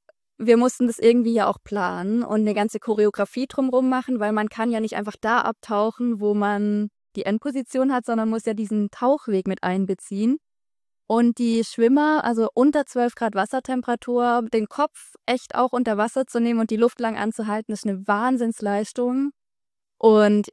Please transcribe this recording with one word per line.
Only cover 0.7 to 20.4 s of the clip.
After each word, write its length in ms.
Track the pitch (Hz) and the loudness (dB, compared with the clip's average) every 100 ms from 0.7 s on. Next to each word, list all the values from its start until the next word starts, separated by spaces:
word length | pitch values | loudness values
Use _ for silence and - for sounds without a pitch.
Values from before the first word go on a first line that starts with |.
| - 247 | 2 -2
das 120 | - | 4
irgendwie 340 | 233 240 233 | 4 4 2
ja 140 | 233 196 | 2 0
auch 100 | 196 | -2
planen 600 | - 208 180 180 185 226 | -6 -4 -4 -4 -2 -2
und 180 | 240 214 | 0 0
eine 120 | 214 | 0
ganze 260 | 208 208 208 | 0 -2 -4
Choreografie 640 | - 214 208 - 202 - 262 | -4 2 2 2 -4 -4 -6
drumrum 420 | - 269 254 262 | -2 0 2 2
machen, 300 | 254 254 254 | 0 -2 -2
weil 120 | 208 | 0
man 160 | 214 214 | 0 -2
kann 220 | - 226 | -2 -2
ja 80 | 226 | -2
nicht 160 | 220 - | -4 -6
einfach 200 | 208 - | -8 -6
da 220 | 214 233 | -2 0
abtauchen, 800 | - 226 - 208 220 - 240 220 | 0 -4 -4 0 0 0 -4 -2
wo 120 | 208 | 0
man 560 | 208 202 202 208 208 208 - _ - | 0 0 0 0 -2 -4 -8 _ -8
die 100 | - | -4
Endposition 640 | 214 294 269 247 262 269 | -2 -2 -6 -4 -2 0
hat, 140 | 254 240 | 0 -2
sondern 240 | 226 220 | -2 -2
muss 160 | 226 226 | -2 -4
ja 80 | |
diesen 360 | 214 208 214 202 | -4 -4 -2 -2
Tauchweg 580 | - 247 269 - 190 185 | -2 0 0 0 -2 -2
mit 160 | 190 | -4
einbeziehen. 720 | - 190 190 190 - 196 220 294 - _ _ _ _ _ _ | -2 -2 -2 -4 -6 -4 -2 -2 -6 _ _ _ _ _ _
Und 320 | 220 240 233 | 2 2 2
die 240 | 240 226 226 | 0 0 -2
Schwimmer, 580 | - 233 277 302 311 | 2 4 4 4 2
also 260 | - 226 220 | 0 0 -2
unter 320 | - 277 302 277 | 4 4 4 -2
zwölf 300 | 247 240 - | 0 -2 -2
Grad 200 | 226 196 | -4 -2
Wassertemperatur, 1080 | 196 262 - 254 247 240 - 240 240 240 226 | -2 -4 -4 -6 -4 -4 -2 0 2 0 0
den 160 | 226 214 | -2 -2
Kopf 460 | - 302 - - - - | -2 -4 -4 -20 -16 -4
echt 300 | 247 - - | -4 -4 -2
auch 180 | 247 | 0
unter 240 | 247 240 202 | 0 -2 0
Wasser 280 | 220 - 262 | 0 -2 -4
zu 120 | 233 | -2
nehmen 200 | 233 233 | 0 0
und 100 | 226 | 0
die 80 | 220 | 2
Luft 220 | 233 - | 0 0
lang 180 | 233 220 | -4 -2
anzuhalten, 560 | 214 220 214 214 220 | -4 -4 -6 -6 -6
ist 120 | 214 208 | -6 -6
eine 220 | 190 196 | -6 -2
Wahnsinnsleistung. 1200 | 202 240 262 233 - 202 202 214 - 247 254 285 - _ _ _ _ _ _ | 0 0 0 -2 -4 -2 -2 -4 -4 -2 0 -4 -6 _ _ _ _ _ _
Und 460 | 226 214 208 208 | 6 6 6 4